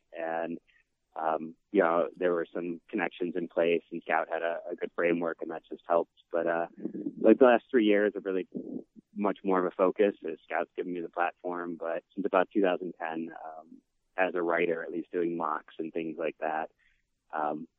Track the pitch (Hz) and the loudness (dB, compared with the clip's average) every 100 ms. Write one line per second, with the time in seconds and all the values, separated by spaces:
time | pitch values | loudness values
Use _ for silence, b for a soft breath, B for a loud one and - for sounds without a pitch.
0 | _ 82 82 82 82 82 _ _ _ _ | _ -10 -6 -4 -6 -8 _ _ _ _
1 | _ - 80 80 80 82 _ 101 85 85 | _ -4 -2 -2 -4 -14 _ 2 4 4
2 | 85 - 90 87 80 - 87 82 _ 107 | 0 0 0 0 -2 -6 -6 -8 _ -4
3 | 87 - 90 87 87 - 85 82 - 85 | -4 -4 -6 -4 -4 0 2 2 -2 -12
4 | - 82 82 82 82 82 - 87 85 - | -2 0 0 -2 -4 -4 -8 -8 -8 0
5 | 87 85 85 80 82 82 - 78 - 85 | 2 2 0 -6 -8 -10 -10 -14 0 2
6 | 82 _ _ 85 85 85 85 - - - | 2 _ _ -2 0 0 -2 -6 -10 -6
7 | - - - 110 127 117 - 127 107 104 | -8 2 6 8 10 8 4 2 4 4
8 | 104 98 95 95 90 - - - - - | 4 0 -4 -4 -4 -10 -10 -12 -14 -20
9 | _ - 101 92 98 92 90 - 92 - | _ -4 -2 -2 0 2 0 2 2 4
10 | 101 - 87 80 _ 80 82 - 90 87 | 2 2 -8 -10 _ -4 -4 -6 -6 -6
11 | 82 - 85 - 90 87 87 85 82 85 | -6 -2 -2 -2 -8 -6 -6 -8 -6 -6
12 | - - 90 95 90 107 98 87 90 - | -8 -6 0 2 2 2 2 2 -4 -8
13 | 82 82 82 80 78 80 78 85 _ _ | -8 -6 -8 -10 -14 -16 -20 -20 _ _
14 | _ - 92 85 85 85 85 82 80 82 | _ -2 0 0 0 2 2 0 -4 -8
15 | 78 90 85 85 80 78 - - 80 87 | -6 -2 -2 -2 -4 -4 -8 -12 -8 -6
16 | 80 76 80 - 80 78 78 _ _ _ | -8 -4 -6 -4 -4 -4 -6 _ _ _
17 | _ _ _ 80 76 78 80 | _ _ _ -4 -4 -4 -10